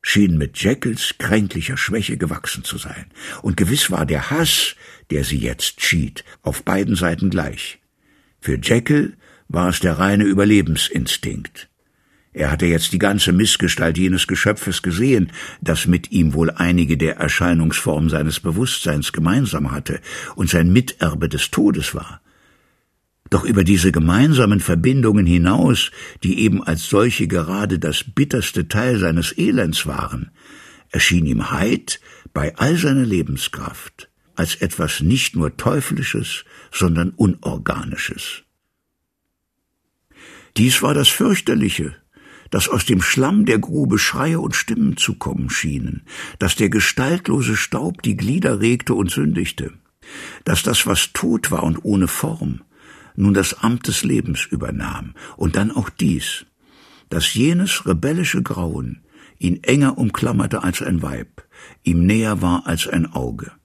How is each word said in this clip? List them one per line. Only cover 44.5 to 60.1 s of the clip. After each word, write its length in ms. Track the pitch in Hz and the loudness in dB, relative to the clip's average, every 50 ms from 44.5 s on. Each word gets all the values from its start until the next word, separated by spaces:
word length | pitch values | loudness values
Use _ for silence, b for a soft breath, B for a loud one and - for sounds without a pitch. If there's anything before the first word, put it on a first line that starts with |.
| - | -2
Stimmen 420 | - - - - 240 220 - - | -4 -2 -2 0 0 2 0 0
zu 160 | - - - - | 0 -2 -2 -2
kommen 380 | - - - 65 65 64 65 | -4 -6 -4 -4 -4 -4 -2
schienen, 520 | - - - 82 71 67 - - - - B B B B B B B B | -4 -2 -2 -2 -4 -4 -4 -6 -8 -8 B B B B B B B B
dass 160 | - 90 - | -2 -2 2
der 140 | - 110 95 | 2 2 4
gestaltlose 840 | 92 107 - - - - 127 135 170 180 - - 127 117 123 120 110 | 4 2 2 2 0 0 0 0 0 0 0 0 0 0 2 0 0
Staub 460 | 104 - - - 110 135 175 - - | -2 -2 -2 -4 -4 -4 -4 -6 -4
die 160 | - 117 101 | -2 -2 -2
Glieder 420 | 98 95 104 139 185 180 - 123 98 | 0 0 0 0 0 0 0 0 2
regte 360 | 107 117 123 123 - - 117 | 2 2 2 2 0 -2 0
und 160 | 98 101 87 | 0 0 -2
sündigte, 600 | - - 143 76 85 87 - - - - 65 - - - _ _ _ B B B B B B B B B B | 0 0 0 0 0 -2 -2 -4 -6 -8 -10 -10 -12 -16 _ _ _ B B B B B B B B B B
dass 180 | - 82 82 - | -2 -2 0 0
das, 240 | - 117 - - | 0 0 0 0
was 260 | - 98 87 - - _ | 0 0 0 -2 -4 _
tot 380 | - - - - 110 - - | -4 -2 0 0 0 0 -2
war 100 | - - | -2 0
und 240 | - 80 80 - - | 0 -2 -2 -2 -2
ohne 220 | - 104 98 90 | 0 2 2 2
Form, 540 | - - - - - - - - 76 60 - - B B B B B B B B B B - | 0 0 -4 -4 -4 -4 -4 -4 -6 -6 -8 -12 B B B B B B B B B B 2
nun 140 | 98 101 98 | 2 4 4
das 200 | 95 92 - - | 4 2 0 -2
Amt 340 | - - 110 123 120 - | -2 -2 -2 -2 -2 -4
des 160 | - - - - | -4 -4 -2 0
Lebens 420 | - - 110 - - 78 - - | 0 0 0 0 -2 -4 -4 -4
übernahm, 680 | - - - - - - - - - - - - - - B B B B | -4 -6 -6 -6 -6 -6 -6 -6 -8 -8 -10 -12 -14 -16 B B B B
und 220 | B - 85 82 | B -2 0 0
dann 140 | 92 104 110 | 0 0 0
auch 180 | - - 101 - | 0 -2 -4 -4
dies, 560 | - - - - 85 71 - - - - - _ _ b b b b b b b b b b b | -4 -2 0 0 0 0 -4 -6 -8 -10 -12 _ _ b b b b b b b b b b b
dass 240 | 82 85 80 - - | -4 -2 -2 0 2
jenes 520 | 104 123 156 175 175 190 196 - - - | 2 2 4 4 2 0 0 -2 -4 0
rebellische 560 | - 92 80 85 139 160 180 175 - - 185 | 0 0 0 0 -2 0 0 -2 0 0 -2
Grauen 600 | - - - 90 87 82 - - 64 58 - - b b b b b b b | -2 -2 -4 -4 -4 -4 -4 -6 -8 -8 -10 -14 b b b b b b b
ihn 240 | b - 90 85 - - | b -2 -2 -2 0 2
enger 340 | - 127 143 143 131 - | 2 4 4 4 2 2
umklammerte 640 | - 123 104 | 0 -2 -2